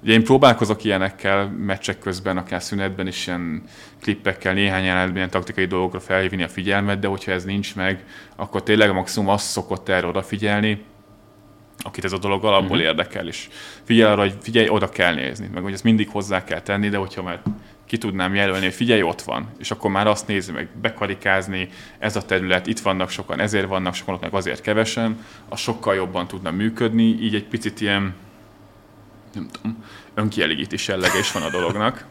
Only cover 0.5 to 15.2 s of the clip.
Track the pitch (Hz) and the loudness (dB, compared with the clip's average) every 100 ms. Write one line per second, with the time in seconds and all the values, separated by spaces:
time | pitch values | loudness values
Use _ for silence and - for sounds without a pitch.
0.5 | 117 110 107 110 98 95 - 98 98 101 | 8 2 0 2 2 0 -2 0 2 0
1.5 | 98 101 95 - 95 - 90 92 90 90 | -4 -4 -4 -4 -6 -4 -4 -2 -4 -4
2.5 | 90 - 101 98 95 92 85 - 87 85 | -6 -4 -4 -4 -4 -6 -6 -6 -4 -4
3.5 | 76 - - - - - 101 98 95 95 | -6 -10 -20 -20 -10 -4 -2 -2 -2 0
4.5 | 95 101 95 95 92 92 92 92 92 90 | 2 2 2 0 2 0 0 -2 -2 -4
5.5 | - 92 92 90 90 - 95 95 92 80 | -2 0 0 -2 -4 -2 0 0 -2 -4
6.5 | - 92 98 101 101 98 98 - 92 92 | -4 0 0 0 0 -2 -4 -2 -4 -2
7.5 | 101 101 - 95 95 - - - - 101 | -4 -4 -4 -2 -2 -8 -20 -20 -12 -6
8.5 | 101 - 107 104 98 101 - 98 104 - | -4 2 6 6 6 -2 -2 2 2 2
9.5 | - - 90 - 92 87 90 95 104 104 | -4 -4 -6 0 0 0 -4 -4 -2 0
10.5 | 104 107 101 - - - - - - - | 2 0 -2 -6 -20 -20 -20 -20 -20 -20
11.5 | - - - - - 95 92 98 98 107 | -20 -20 -14 -12 -6 -4 -2 0 0 4
12.5 | 98 95 87 80 80 92 101 87 80 - | 4 4 2 2 0 -2 -4 -8 -8 -12
13.5 | - - - - 113 110 104 101 101 - | -16 -16 -18 2 6 8 6 2 0 0
14.5 | 117 113 107 98 - 87 78 | 4 4 4 0 2 2 2